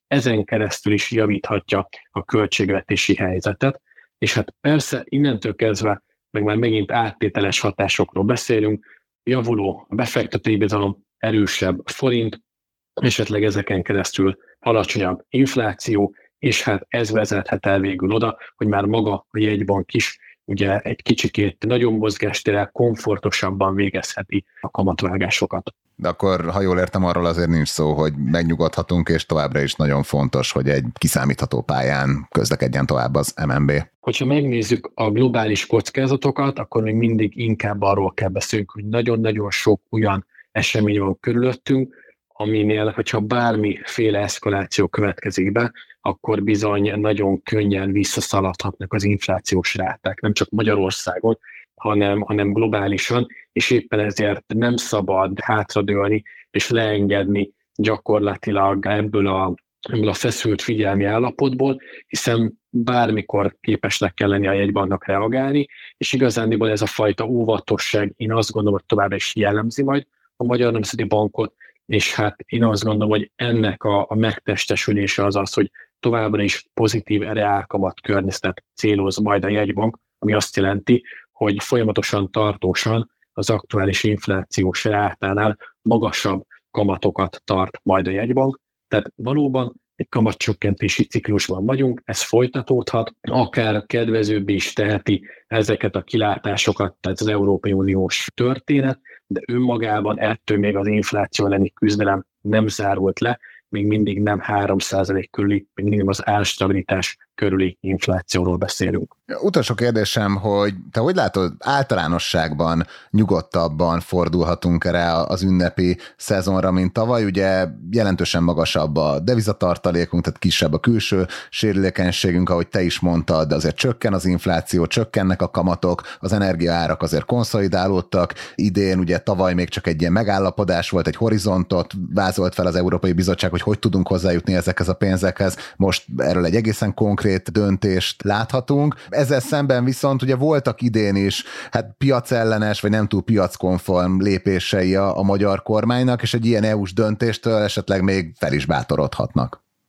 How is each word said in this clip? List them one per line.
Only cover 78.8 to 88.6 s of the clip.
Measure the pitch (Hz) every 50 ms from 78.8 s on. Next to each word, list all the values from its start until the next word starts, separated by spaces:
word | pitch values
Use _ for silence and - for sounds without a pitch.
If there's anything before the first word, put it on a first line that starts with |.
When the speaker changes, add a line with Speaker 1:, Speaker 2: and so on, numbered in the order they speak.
| - 110 104 101 98 95 92 -
Speaker 1:
majd | 107 104 104 98 95
a | 98
jegybank, | 104 104 104 98 101 98 107 113 110 - _ _ _ -
ami | - 107 107
azt | 104 101 - -
jelenti, | - 98 98 101 101 98 - 120 123 - - - - - _
hogy | _ - 110 104 101 101 -
folyamatosan, | - - 123 113 107 101 - 98 - - 104 98 92
tartósan | - 113 107 104 104 101 - 92 90 - - 113 110 113 110 - _ _ _ _ -
az | - 98 -
aktuális | 113 104 - - - 104 95 98 98 - -
inflációs | 110 104 101 - - 98 95 90 - - - 95 92 87 - -
rátánál | 113 107 104 104 98 - - - 98 98 101 104 110 101 - - - _ _
magasabb | - 110 110 113 110 107 - - - 104 95 95 - _ - - _ _
kamatokat | - - 107 101 95 90 - 104 87 - 95 90 - - _
tart | - 104 92 92 92 - - -
majd | 98 95 95 92 90
a |
jegybank. | 95 98 113 120 123 131 135 135 135 -